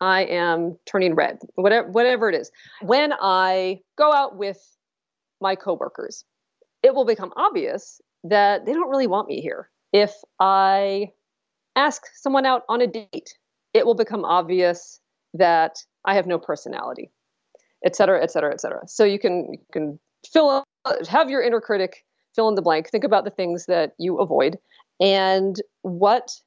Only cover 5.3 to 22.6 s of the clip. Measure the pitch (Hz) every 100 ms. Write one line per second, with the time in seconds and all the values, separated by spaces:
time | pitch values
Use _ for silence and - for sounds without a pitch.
5.3 | - 196 190 202 175 - - - - _
6.3 | _ _ _ _ _ 262 269 233 214 190
7.3 | - 381 226 139 196 - - _ _ 170
8.3 | 208 202 202 - 311 320 269 240 190 -
9.3 | - 156 - - _ - 202 208 - -
10.3 | - 190 196 190 196 202 196 202 _ _
11.3 | _ _ _ _ 254 294 - - - 277
12.3 | 269 269 254 - 233 247 220 202 - -
13.3 | - _ _ _ 226 233 226 226 214 165
14.3 | 180 165 185 175 175 - - _ _ _
15.3 | 160 175 165 160 - - _ - 196 175
16.3 | 170 - 151 - 127 123 123 - _ _
17.3 | _ _ _ _ _ 175 - 196 180 160
18.3 | 165 147 143 - - 180 - 208 202 196
19.3 | 180 143 - _ - 151 147 _ _ -
20.3 | 330 294 269 277 _ 262 - 165 240 277
21.3 | 269 240 226 - 202 190 - _ _ _
22.3 | - 220 202